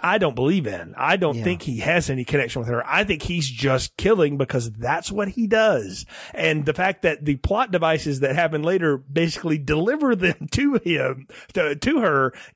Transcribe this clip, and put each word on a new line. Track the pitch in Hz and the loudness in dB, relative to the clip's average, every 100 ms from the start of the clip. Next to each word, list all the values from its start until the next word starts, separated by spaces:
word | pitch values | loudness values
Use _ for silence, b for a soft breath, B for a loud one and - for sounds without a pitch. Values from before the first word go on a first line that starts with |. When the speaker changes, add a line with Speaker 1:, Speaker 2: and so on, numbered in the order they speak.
Speaker 1:
I | 175 208 | 0 2
don't | 165 | 2
believe | 120 135 190 110 | 2 2 2 0
in. | 90 - - | -6 -10 -4
I | 139 185 | 0 2
don't | 165 120 | 2 0
Speaker 2:
Yeah. | |
Speaker 1:
think | 110 180 | -2 -2
he | - 113 | -4 -4
has | 151 175 151 | 0 2 0
any | 131 | -2
connection | 120 143 117 127 | 0 0 0 -4
with | 117 | -2
her. | 120 131 | -2 0
I | 160 | 0
think | 208 156 | 0 -2
he's | - 175 135 | -2 -2 -4
just | 117 135 131 - - | -2 0 0 -2 -2
killing | 185 214 151 139 | 2 4 4 2
because | 131 135 117 | -2 -2 -4
that's | 107 120 165 - | -4 -2 -2 -4
what | 196 196 | -4 -4
he | 240 220 | -2 2
does. | 220 220 143 98 - - B B | 4 4 4 0 -10 -14 B B
And | - 160 156 | -2 0 0
the | 143 | 0
fact | 151 185 185 | 0 0 0
that | 170 147 147 | 0 0 -2
the | 139 | 0
plot | - 208 247 | 0 0 0
devices | 180 165 160 151 135 | 0 2 0 -2 -2
that | 135 | 0
happen | 147 165 151 | 2 0 0
later | 160 190 160 135 | 0 2 2 0
basically | 135 156 165 - 165 156 | -2 0 0 -2 -2 -2
deliver | 135 151 196 302 277 214 | 0 0 0 0 2 2
them | 180 - 151 | 0 -2 -4
<laughs> | |
to | - 285 262 | -2 2 2
him, | 175 151 131 131 139 B B | 0 0 0 -4 -12 B B
to, | 190 156 143 | -2 0 0
to | 254 302 | 0 2
her, | 202 143 131 - B | 2 2 2 -2 B